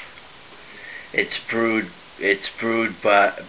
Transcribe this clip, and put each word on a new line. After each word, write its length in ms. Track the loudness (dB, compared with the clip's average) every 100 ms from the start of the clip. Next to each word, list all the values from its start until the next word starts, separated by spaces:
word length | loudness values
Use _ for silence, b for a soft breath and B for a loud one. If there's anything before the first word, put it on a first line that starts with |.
| B -16 -18 -18 -18 -18 B B B B B
it's 260 | -2 0 -4
brewed, 500 | -2 2 2 2 -2 -12 -18 -2
it's 300 | 0 2 -2
brewed 540 | -4 0 2 0 2
by, 320 | 6 6 6 2